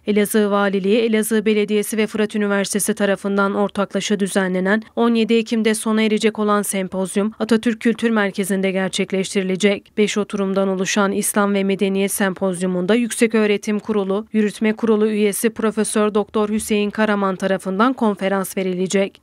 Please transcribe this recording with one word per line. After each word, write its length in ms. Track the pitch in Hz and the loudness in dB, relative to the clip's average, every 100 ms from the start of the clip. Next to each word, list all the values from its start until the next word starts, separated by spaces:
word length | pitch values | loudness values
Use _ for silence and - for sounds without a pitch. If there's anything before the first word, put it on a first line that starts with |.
| - | -2
Elazığ 440 | 208 202 220 208 | 0 2 2 2
Valiliği, 460 | 202 202 196 196 233 | 2 2 0 2 2
Elazığ 480 | 226 214 214 220 208 | 2 0 0 0 2
Belediyesi 520 | 214 208 208 202 214 | 2 2 0 -2 -2
ve 100 | 214 | -2
Fırat 280 | 214 214 214 | 0 -2 0
Üniversitesi 580 | 202 202 190 202 - | 0 0 0 -2 -2
tarafından 600 | 208 202 190 202 202 196 202 | 0 0 0 0 0 0 0
ortaklaşa 640 | 196 - 190 196 - 196 | -2 -2 -4 -2 -2 0
düzenlenen, 640 | 196 202 185 185 185 220 - - | 0 0 0 0 0 0 -2 0
on 200 | 233 226 | 2 2
yedi 180 | 220 | 2
Ekim'de 400 | 226 220 226 220 | 2 2 0 0
sona 280 | 214 226 220 | 0 0 2
erecek 380 | 220 214 220 214 | 2 2 0 0
olan 220 | 208 208 | 0 0
sempozyum, 720 | 196 196 185 190 185 208 214 - | 0 -4 -4 -4 -4 -2 -2 -2
Atatürk 400 | 220 220 240 220 | 0 2 0 0
Kültür 300 | 240 220 233 | 0 0 0
Merkezi'nde 640 | 220 202 208 190 190 190 | 0 0 -2 -2 0 0
gerçekleştirilecek. 1200 | 190 185 - 185 190 180 202 185 185 202 202 - - | 0 -2 -4 -4 -4 -2 -2 -2 0 0 0 -4 -2
Beş 200 | 202 214 | 0 0
oturumdan 500 | 196 202 196 196 196 | -4 -2 -2 0 0
oluşan 440 | 190 190 214 196 | 0 0 0 0
İslam 420 | 196 202 214 202 | 0 -2 0 0
ve 100 | 202 | 2
Medeniyet 480 | 196 190 196 190 196 | 0 0 0 0 0
Sempozyumunda 840 | - 196 175 196 175 185 180 180 233 | 0 -2 -2 -4 -2 -2 -2 0 0
Yüksek 400 | 226 - 226 226 | 0 0 0 2
Öğretim 440 | 208 202 220 208 | 2 0 -2 -4
Kurulu, 480 | - 208 190 196 220 | -2 -2 -2 -4 -2
Yürütme 400 | 214 208 - 214 | 0 0 0 -2
Kurulu 340 | 214 226 214 220 | 0 2 2 2
üyesi 420 | 208 208 190 226 | 2 0 2 -2
Profesör 640 | 220 220 214 208 220 214 | 0 -2 0 0 2 2
Doktor 360 | 208 202 214 208 | 2 0 0 0
Hüseyin 400 | 214 - 208 208 | -2 0 0 0
Karaman 460 | 214 214 202 196 180 | 0 0 2 0 0
tarafından 580 | 190 190 190 190 247 | -2 -2 -2 0 0
konferans 640 | 254 220 196 190 196 185 202 | 2 0 0 0 -2 -2 -4
verilecek. 640 | 185 180 185 196 196 - | -4 -2 0 0 -2 -6